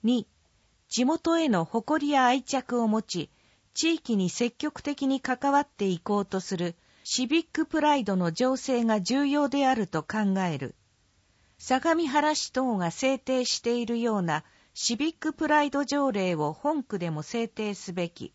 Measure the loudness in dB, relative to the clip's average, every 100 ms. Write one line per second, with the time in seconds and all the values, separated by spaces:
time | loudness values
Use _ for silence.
0 | 2 0 -2 _ _ _ _ _ _ 0
1 | 0 0 2 2 2 2 0 -4 0 0
2 | 2 4 4 2 0 -4 -2 0 2 0
3 | -2 -8 -8 _ _ _ _ -2 0 0
4 | 0 0 0 0 -4 _ -8 -6 -8 -2
5 | 0 -2 -2 -2 2 2 0 -2 -2 -2
6 | 0 -2 0 -4 -4 -4 -4 -6 _ _
7 | -6 -2 0 0 0 -4 -2 2 4 2
8 | 2 0 0 2 0 0 0 0 2 0
9 | 2 0 2 2 2 2 2 2 0 -4
10 | -4 -2 0 0 0 -2 -6 -12 _ _
11 | _ _ _ _ _ _ -2 0 2 2
12 | 2 2 2 0 -2 -2 0 0 -2 0
13 | 0 0 0 -2 0 -2 -2 -2 0 -2
14 | 0 0 0 -2 -4 _ _ -6 -4 0
15 | -2 -2 -6 -4 2 2 2 0 -2 0
16 | 0 0 0 0 -2 -2 -2 -2 -4 -6
17 | -4 -6 -6 -6 -6 -4 -6 -6 -8 -6
18 | -6 -6 -16